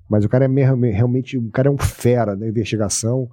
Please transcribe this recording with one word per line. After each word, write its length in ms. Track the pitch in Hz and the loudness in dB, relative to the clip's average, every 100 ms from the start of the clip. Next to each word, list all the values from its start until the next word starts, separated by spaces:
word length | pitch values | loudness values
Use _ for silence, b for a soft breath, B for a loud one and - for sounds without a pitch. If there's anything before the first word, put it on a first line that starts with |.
| - | -2
Mas 160 | 104 | 0
o 40 | 104 | 2
cara 160 | 131 | 2
é 40 | 135 | 2
me-, 280 | 135 131 131 | 2 2 2
me-, 160 | 120 | 0
realmente, 440 | 101 120 127 131 131 | 2 0 0 -4 -6
o 140 | 113 | -4
cara 160 | 117 135 | 0 0
é 40 | |
um 40 | 139 | 0
fera 580 | - - 120 120 107 98 | -2 0 2 2 0 -2
na 100 | 110 | -4
investigação. 840 | 110 101 107 101 - 110 127 120 | -4 -2 -2 -2 -2 -2 -2 -4